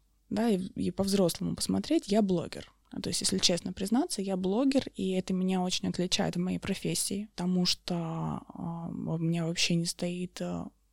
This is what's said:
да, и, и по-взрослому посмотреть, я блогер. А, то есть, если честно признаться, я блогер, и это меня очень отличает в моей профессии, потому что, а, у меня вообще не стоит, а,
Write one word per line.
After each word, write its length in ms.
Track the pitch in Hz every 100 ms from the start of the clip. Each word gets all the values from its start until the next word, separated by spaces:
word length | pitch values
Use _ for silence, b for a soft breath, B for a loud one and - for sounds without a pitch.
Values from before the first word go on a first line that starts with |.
| _ _ -
да, 180 | 208 233
и, 80 | 185
и 320 | 185 - 185
по-взрослому 640 | 185 196 196 170 - 175
посмотреть, 540 | 175 - 190 - 320 -
я 140 | 208
блогер. 500 | 196 175 - - - _ -
А, 80 | -
то 80 | -
есть, 100 | -
если 180 | - 190
честно 340 | - 170 190
признаться, 480 | 185 196 240 359 -
я 140 | 190 190
блогер, 480 | 185 208 277 269 - -
и 140 | 190
это 200 | 185 185
меня 260 | 185 185 185
очень 260 | 185 - 185
отличает 480 | 180 180 - 170 175
в 40 |
моей 180 | 185 175
профессии, 720 | - 190 160 160 - 196 214 -
потому 300 | 180 180 180
что, 280 | - -
а, 920 | 175 165 165 160 147 - - 170 165 165
у 300 | - - 160
меня 260 | 165 170 165
вообще 280 | 175 - 170
не 100 | 170
стоит, 540 | - 175 180 180 -
а, 280 | 180 175 - _ _